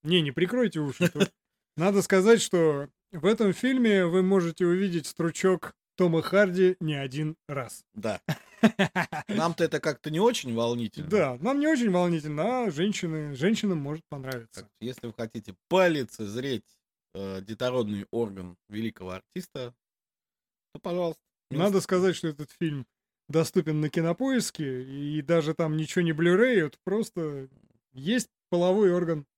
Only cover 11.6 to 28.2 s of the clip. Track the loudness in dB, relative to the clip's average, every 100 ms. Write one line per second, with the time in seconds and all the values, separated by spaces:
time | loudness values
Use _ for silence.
11.6 | 2 2 2 2 2 0 -4 -2 -2 0
12.6 | -2 -2 -2 -2 -4 -6 -8 -2 0 0
13.6 | 0 -2 -4 -10 _ -12 -8 -10 -12 -20
14.6 | -20 _ -12 -10 -14 -10 -10 -10 -14 -20
15.6 | _ 2 4 2 -4 -8 -8 -6 -6 -6
16.6 | _ _ _ _ _ -10 -10 -10 -12 -6
17.6 | -2 -2 -2 -6 -6 -4 -4 -6 -16 -18
18.6 | _ -8 -8 -8 -12 -12 _ -14 -12 -12
19.6 | -12 _ _ _ _ _ _ _ _ _
20.6 | _ -12 -6 -2 -4 -6 _ _ _ 0
21.6 | 2 2 2 2 2 0 -6 -6 -14 _
22.6 | -4 -4 -10 _ _ _ _ 0 2 0
23.6 | 0 -2 0 0 -2 0 0 0 -2 -6
24.6 | -6 -6 -8 -8 -4 -4 2 2 2 -2
25.6 | -2 -2 -2 0 0 2 4 4 4 4
26.6 | 0 _ -4 -2 -2 -6 -6 -8 -12 _
27.6 | _ _ _ -8 -2 -2